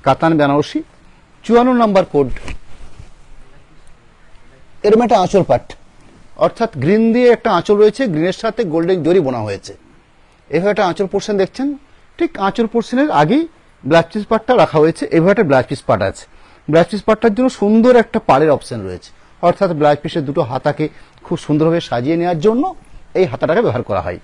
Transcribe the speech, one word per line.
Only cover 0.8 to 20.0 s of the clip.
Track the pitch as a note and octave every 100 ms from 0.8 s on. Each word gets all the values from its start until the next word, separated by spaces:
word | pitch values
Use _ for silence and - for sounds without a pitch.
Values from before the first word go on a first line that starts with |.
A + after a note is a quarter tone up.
| D#4+ _ - - _ _ -
চুয়ান্ন | A#3 B3 B3
নাম্বার | A3+ F#3+ -
কোড। | D3 C3 A#2 - - - - - - - - - - - - - - - - _ _ - - - - - - G#3+
এরম | A3 A#3+
একটা | A3
আঁচল | F3+ G3 D#3+
পাট, | B2 - - - - - - - - E3+
অর্থাৎ | - A3+ C#3+
গ্রিন | C3 G#3+ A3+ A#3
দিয়ে | B3 A3+
একটা | A#3 F3+
আঁচল | - G#3
রয়েছে, | G#3+ G#3+ C4
গ্রিনের | D3+ F3 F3+
সাথে | A3+ G#3+ G3
গোল্ডেন | D#3+ E3+ F#3 D3
জরি | F#3+ C#3
বোনা | A#2+ G#2+
হয়েছে, | F#2+ - - _ _ _ _ _ _ _
এভাবে | D3+ G3
একটা | G#3 F#3+
আঁচল | E3 F#3+
পোর্শন | G3+ G3+ G3+
দেখছেন। | F#3+ - C#4 C#4 - - _ -
ঠিক | E4+ - G3
আঁচল | G3 A3+
পোর্শনের | A#3 - B3 D4+ -
আগেই | D#3 C4+ E4 _ _ _ C3
ব্লাউজ | E3 E3
পিস | G#3+ G3+
পার্টটা | A3 A3 B3
রাখা | D#3+ D#3
হয়েছে, | D#3 E3 - E3
এভাবে | E3+ G3+
একটা | E3+
ব্লাউজ | C3 B2
পিস | C#3 -
পার্ট | A2+ G2
আছে। | - - - - - -
ব্লাউজ | D#3+ E3+
পিস | G#3 -
পার্টটার | G#3+ A#3 G3+
জন্য | C4 -
সুন্দর | G3+ A3 A#3+ A#3+
একটা | G#3+ A3 -
পাড়ের | C3+ D#3 C3
option | - A#2+ F#2+
রয়েছে, | F2 - - - _ F3
অর্থাৎ | E3+ G3 D#3
ব্লাউজ | D3 D3